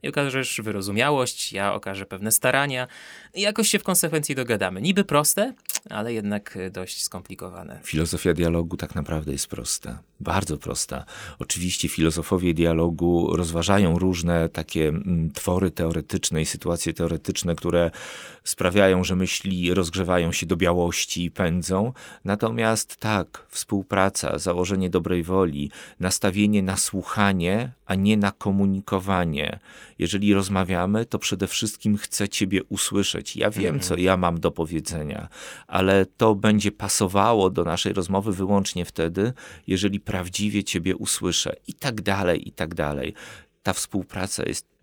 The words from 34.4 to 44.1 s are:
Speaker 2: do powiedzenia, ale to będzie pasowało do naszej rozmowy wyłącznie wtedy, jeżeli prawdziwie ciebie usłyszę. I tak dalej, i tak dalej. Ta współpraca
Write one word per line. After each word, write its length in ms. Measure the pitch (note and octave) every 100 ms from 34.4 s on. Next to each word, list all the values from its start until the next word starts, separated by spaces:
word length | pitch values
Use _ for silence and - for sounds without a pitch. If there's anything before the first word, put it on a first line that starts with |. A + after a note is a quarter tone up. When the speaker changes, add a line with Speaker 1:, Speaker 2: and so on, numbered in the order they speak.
Speaker 2:
do 100 | E2+
powiedzenia, 800 | D#2+ D#2+ E2 - E2+ D2+ D2 D#2+ - - - -
ale 400 | F#2+ F#2+ G2 F#2+ _
to 180 | A2
będzie 380 | G#2 G#2+ G#2+ G2+
pasowało 800 | - G2+ - F#2+ G2 G2+ A#2 F#2
do 140 | F#2
naszej 280 | E2+ E2 -
rozmowy 400 | F#2+ E2+ F#2+ G2+
wyłącznie 520 | F2+ F#2+ G2+ F#2+ F2+
wtedy, 480 | E2+ - E2 F2 G#2+ B2+ - - -
jeżeli 340 | F#2+ G2+ G2+
prawdziwie 640 | - G2 F2+ F2+ G#2 G#2
ciebie 320 | G2 - E2+ F#2
usłyszę. 600 | - - F#2+ F2 - - -
I 60 |
tak 260 | - C#3+ A2
dalej, 460 | G2 G2 F#2 E2+ -
i 40 |
tak 220 | - D#2+
dalej. 400 | E2+ D2+ C#2+ D2 - - - - _
Ta 100 | -
współpraca 720 | F#2 - G2+ F2+